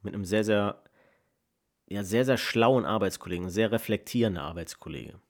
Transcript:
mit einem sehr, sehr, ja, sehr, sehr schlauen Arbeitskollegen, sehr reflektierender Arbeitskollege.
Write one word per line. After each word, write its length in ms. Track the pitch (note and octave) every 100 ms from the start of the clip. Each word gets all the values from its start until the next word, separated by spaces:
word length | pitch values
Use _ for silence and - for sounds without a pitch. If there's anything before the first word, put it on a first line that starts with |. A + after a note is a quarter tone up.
mit 140 | G#2+ G2+
einem 100 | F#2+
sehr, 180 | G#2+
sehr, 380 | G#2+ G#2 G2+ - _ _ _ _ _ _ _ _ _ _ _
ja, 160 | G2+
sehr, 220 | F#2+ A2 C3
sehr 120 | B2
schlauen 460 | - A#2 A2+ C3 D#2+
Arbeitskollegen, 640 | G#2+ F#2+ - - F2 F2+
sehr 220 | F2+ A2
reflektierender 720 | A2+ - G#2 - B2 A2+ F2+
Arbeitskollege. 800 | D2 E2+ E2 - - D2+ A2+ F#2+ _